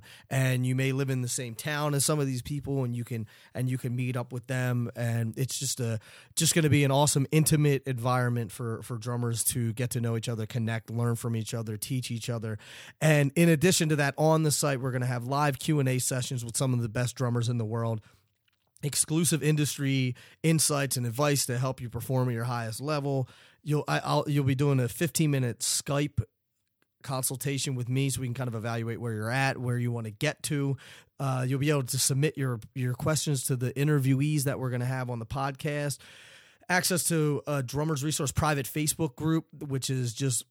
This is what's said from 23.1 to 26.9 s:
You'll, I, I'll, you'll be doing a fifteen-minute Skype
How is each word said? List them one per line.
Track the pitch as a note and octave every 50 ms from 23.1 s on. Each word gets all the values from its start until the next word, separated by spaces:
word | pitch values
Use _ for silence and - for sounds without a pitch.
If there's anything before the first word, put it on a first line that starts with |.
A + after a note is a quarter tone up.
| C#3 C3+ B2+ - - - - - _ _ -
You'll, | D3 D3+ D3 -
I, | - D3+ D3+
I'll, | - C3 D3 D3 -
you'll | - C#3+ D3 C#3
be | B2+ C3+
doing | B2+ D3 C#3+ C#3 C3
a | B2
fifteen-minute | A#2+ - - F3 E3 - - D#3+ D3 C#3+ C3+ B2+ A#2 A2+ -
Skype | - - - - - - C#3 C#3+ D3 - - - G2+ - _ _ _ _ _ _ _ _ _ _ _ _